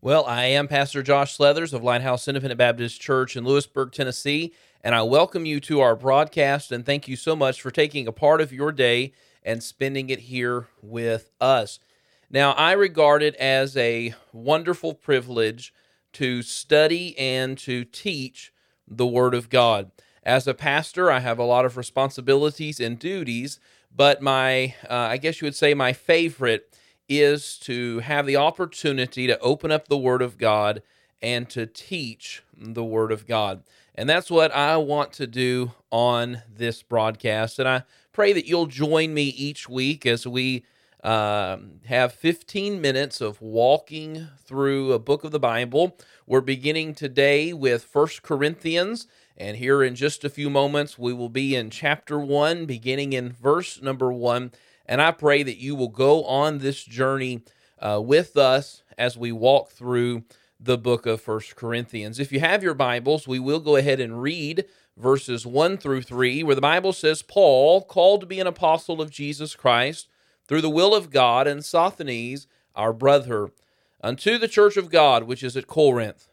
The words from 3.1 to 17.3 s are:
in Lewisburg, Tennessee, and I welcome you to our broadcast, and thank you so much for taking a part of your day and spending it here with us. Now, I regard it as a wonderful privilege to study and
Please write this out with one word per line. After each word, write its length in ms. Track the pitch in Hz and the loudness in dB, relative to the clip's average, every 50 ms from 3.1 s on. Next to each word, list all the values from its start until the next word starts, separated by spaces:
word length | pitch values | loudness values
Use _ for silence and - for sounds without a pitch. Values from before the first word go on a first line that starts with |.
| 143 131 127 123 - | 0 0 0 -2 -6
in 80 | 131 120 | -8 -2
Lewisburg, 480 | 127 139 143 139 - _ 139 135 127 | 2 2 2 0 -2 _ -6 -6 -6
Tennessee, 640 | - - 139 127 123 - - 143 143 151 165 165 165 _ _ _ _ _ - | -4 -6 -6 -6 -6 -6 -4 -4 -2 -2 -4 -6 -10 _ _ _ _ _ -4
and 100 | - 120 | 0 0
I 80 | 117 | 0
welcome 460 | 110 113 127 147 170 185 - 185 165 160 | 2 4 4 4 4 4 0 -6 -6 -4
you 120 | 151 143 | -6 -6
to 180 | 139 - 156 143 | -4 -2 2 4
our 160 | 135 123 113 | 4 4 4
broadcast, 760 | - 123 135 135 139 156 147 - 170 147 139 139 147 139 - | 2 2 2 2 2 2 0 0 0 0 2 0 -2 -4 -6
and 140 | 127 120 120 | -10 -10 -4
thank 220 | 127 143 143 139 - | -4 -4 -4 -4 -8
you 80 | 131 | -12
so 200 | 123 - - 160 | -8 -4 -4 0
much 240 | 160 143 131 127 - | 0 0 0 0 -4
for 120 | - 131 | -8 -8
taking 360 | 120 - 151 151 147 147 127 113 | 0 0 0 0 0 -6 -8 -8
a 40 | |
part 280 | 110 - 151 143 156 160 | -8 0 2 2 4 4
of 140 | 156 143 127 | 2 -2 -4
your 180 | 127 143 151 | -4 -4 -4
day 420 | 156 135 131 120 120 123 127 135 _ _ _ _ _ _ | 0 2 2 2 4 2 0 -4 _ _ _ _ _ _
and 220 | _ - 113 117 113 | _ -6 -6 -6 -6
spending 480 | - - _ 135 135 135 135 135 131 | -14 -8 _ -6 -4 -4 -6 -6 -6
it 80 | 131 107 | -8 -8
here 480 | 113 123 127 127 120 120 123 123 120 _ _ _ | -8 -10 -8 -4 -4 -2 -4 -4 -8 _ _ _
with 520 | _ 104 110 117 117 117 113 113 - _ _ _ | _ -14 -10 -6 -2 -2 -2 -4 -6 _ _ _
us. 380 | 120 127 135 123 110 - - - _ _ _ _ _ _ _ _ _ _ | 2 2 4 2 2 -4 -10 -18 _ _ _ _ _ _ _ _ _ _
Now, 220 | - 135 143 139 | 0 2 2 2
I 220 | 135 - 151 165 185 | 4 4 4 4 4
regard 500 | 202 202 190 165 160 156 147 147 151 151 | 4 2 0 2 4 4 6 6 6 4
it 100 | 151 147 - | 0 -2 0
as 380 | 131 135 135 135 135 135 135 | 0 0 2 2 0 0 0
a 380 | 139 123 117 117 117 117 117 113 - _ _ | 0 0 0 0 -2 -4 -6 -10 -12 _ _
wonderful 600 | _ 113 117 127 151 160 170 170 175 - - 170 156 | _ -10 -2 0 0 0 0 -2 -4 -4 -4 -8 -8
privilege 800 | _ _ - 147 131 120 123 123 117 113 107 110 120 123 - _ _ _ _ _ _ _ _ _ | _ _ 0 0 0 0 -2 -2 0 0 0 -2 -6 -16 -20 _ _ _ _ _ _ _ _ _
to 300 | - 143 127 123 123 120 | -6 -4 -4 -4 -4 -6
study 720 | - - - - _ 151 147 156 156 170 170 180 175 - - | -8 -10 -12 -2 _ 4 4 4 4 2 -2 -6 -10 -8 -6
and 400 | 131 131 | -4 -4